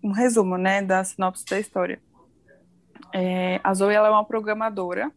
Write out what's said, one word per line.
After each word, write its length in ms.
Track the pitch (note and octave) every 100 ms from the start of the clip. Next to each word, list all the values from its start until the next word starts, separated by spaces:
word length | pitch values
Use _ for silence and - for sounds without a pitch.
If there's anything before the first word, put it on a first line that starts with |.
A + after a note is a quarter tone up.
um 100 | G#3+
resumo, 440 | G3 B3 A3+ F#3+ F3+
né, 240 | F#3 G3
da 220 | G3 F#3
sinopse 400 | F#3+ - F#3 F#3 -
da 140 | F#3+
história. 420 | G#3 - F3+ - _ _ _ _ _ _ _ _ _ - -
É, 460 | F#3+ F#3 F#3 F3+ F#3
a 100 | -
Zoe, 200 | F#3+ G3 G#3+
ela 120 | G#3+
é 20 |
uma 140 | G#3+ G#3+
programadora 840 | A3+ G#3+ G#3+ A3 G3+ F3+ F3+ C4